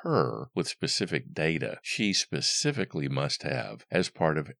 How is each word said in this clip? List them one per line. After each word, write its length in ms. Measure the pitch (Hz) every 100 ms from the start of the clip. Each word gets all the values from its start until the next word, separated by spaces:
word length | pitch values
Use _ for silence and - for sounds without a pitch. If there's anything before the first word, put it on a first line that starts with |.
her 460 | - 139 65 55 -
with 140 | - -
specific 640 | - - - 95 78 64
data 460 | - 80 82 60 -
she 300 | - - 104
specifically 960 | 92 - 71 - - 147 139 95 80 69
must 360 | 67 69 -
have 420 | 73 67 53 - -
as 200 | 87 90
part 280 | - 82 78
of 140 | 71 -